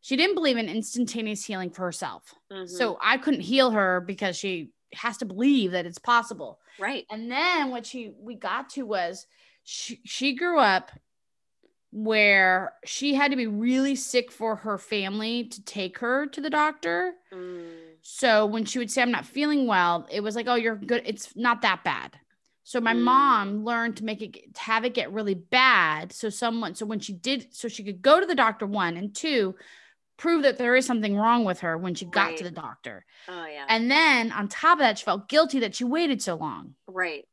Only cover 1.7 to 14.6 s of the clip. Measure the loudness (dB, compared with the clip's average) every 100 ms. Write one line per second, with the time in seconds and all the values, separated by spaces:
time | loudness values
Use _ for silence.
1.7 | -6 -6 -6 -8 -10 -18 -20 _ -14 -12
2.7 | -2 -2 0 0 2 2 0 2 4 4
3.7 | 4 2 0 -2 -4 -4 -4 -6 -6 -8
4.7 | _ _ -8 -6 -6 -8 2 4 4 4
5.7 | -2 -6 -8 2 2 2 -10 -12 -16 _
6.7 | -8 -6 -6 -8 -12 -6 -2 0 0 -2
7.7 | -4 -10 -12 -12 -14 -16 -10 -6 -6 -6
8.7 | -10 -4 -2 -2 -6 -18 _ _ _ -16
9.7 | -12 -12 -14 -12 -2 -2 0 0 4 4
10.7 | 4 -2 -20 _ _ _ _ _ _ _
11.7 | _ _ -8 0 4 6 8 6 4 0
12.7 | -10 -10 -4 0 2 2 2 -2 0 2
13.7 | 2 2 -2 0 0 0 -6 -4 -4